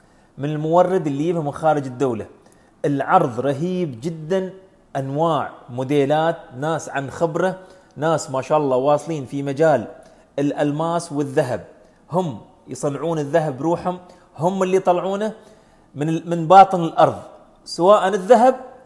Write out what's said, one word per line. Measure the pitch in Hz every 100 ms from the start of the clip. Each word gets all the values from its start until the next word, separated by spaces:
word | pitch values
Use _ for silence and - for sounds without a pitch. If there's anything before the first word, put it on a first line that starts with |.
| _ _ _ -
من | 143
المورد | 151 151 170 180 185 151
اللي | 139
يجيبها | 165 170
من | 147
خارج | - 160 147 131
الدولة. | 123 135 110 98 - _ _ _ _
العرض | 151 139 123 180 156 113
رهيب | 135 135 175 180 170 117
جدًا، | 156 160 156 190 185 185 - _ _ 139
أنواع، | 135 139 165 147 98 - -
موديلات، | 123 131 143 135 151 165 170 - 123
ناس | 151 156 -
عن | 139 135
خبرة، | - 170 165 185 180 - - _ -
ناس | 156 156 -
ما | 131
شاء | - 156
الله | 143 127
واصلين | 143 147 - 156 120
في | 139
مجال | 143 139 160 135 - - - - _ -
الألماس | 143 151 147 147 165 170 165
والذهب. | 143 135 131 127 107 - - - _ _
هم | 170 175 104 - _ -
يصنعون | 131 147 139 160 160
الذهب | 143 160 156 127
بروحهم، | 160 170 185 180 - - _ -
هم | 170 190
اللي | 190 185
يطلعونه | 190 175 185 196 214 214 - - _ _ _
من | 135 151
ال-، | 165 165
من | 175 160
باطن | 190 190 180
الأرض، | 165 - 147 101 - - - _
سواء | - - 175 208 185
الذهب | 202 185 226 254 254 - -